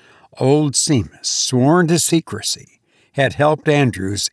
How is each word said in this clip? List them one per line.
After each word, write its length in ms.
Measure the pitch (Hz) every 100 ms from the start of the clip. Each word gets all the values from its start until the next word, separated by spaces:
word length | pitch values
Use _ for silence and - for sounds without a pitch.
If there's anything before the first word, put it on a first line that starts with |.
| _ _ _ -
Old 340 | 131 147 151
Seamus, 520 | - - 139 76 - -
sworn 600 | - - 127 131 175 165
to 120 | 170
secrecy, 800 | - 165 - 98 - - - _ _ _ _
had 200 | - 131
helped 340 | - 147 156 -
Andrews 640 | 147 135 95 95 101 -